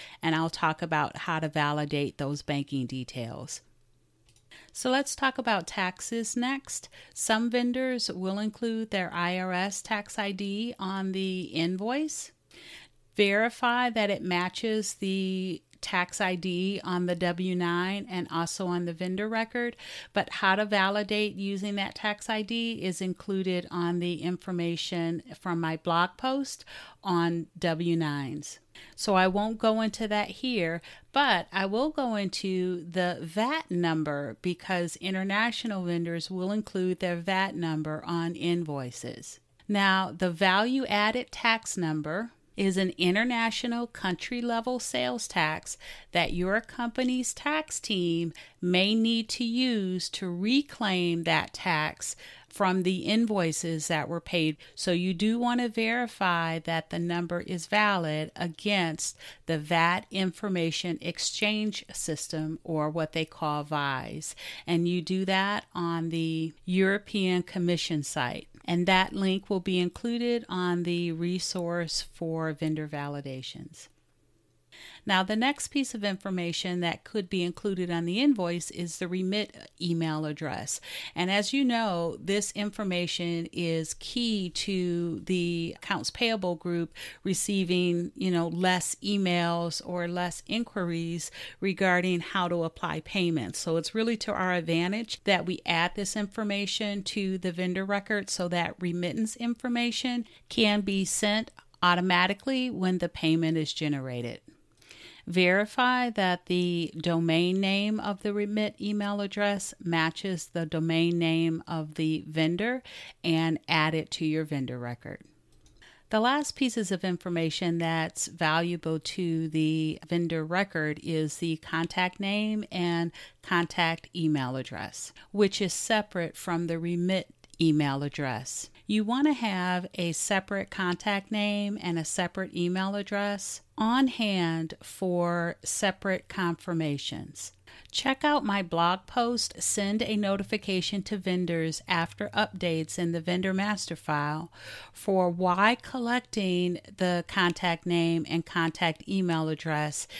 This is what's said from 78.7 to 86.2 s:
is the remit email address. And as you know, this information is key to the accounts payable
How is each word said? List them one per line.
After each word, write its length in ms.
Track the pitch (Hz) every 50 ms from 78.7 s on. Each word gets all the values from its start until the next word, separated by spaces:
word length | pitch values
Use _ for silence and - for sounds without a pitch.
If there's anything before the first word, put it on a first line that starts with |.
is 280 | - - 175 170 - -
the 100 | 185 170
remit 600 | 180 185 190 185 196 214 208 - - - - - _ _
email 440 | 175 175 170 165 165 160 156 156 156
address. 560 | 151 147 151 160 143 - - - 143 - - - - - - - - -
And 160 | - 180 185
as 220 | 196 202 208 -
you 100 | - 277
know, 540 | 277 247 233 233 226 208 180 170 170 165 - -
this 340 | - 170 196 208 208 -
information 960 | - 202 208 208 208 - 208 190 180 175 175 165 - - 175 170 170 170 165 -
is 420 | - - 175 165 165 165 160 - -
key 540 | - - - - 247 240 226 220 208 185 175
to 680 | - - - - 196 185 180 175 175 170 170 170 165 - -
the 480 | - 190 180 175 170 175 170 165 165 -
accounts 340 | - - - 196 160 151 -
payable 440 | - -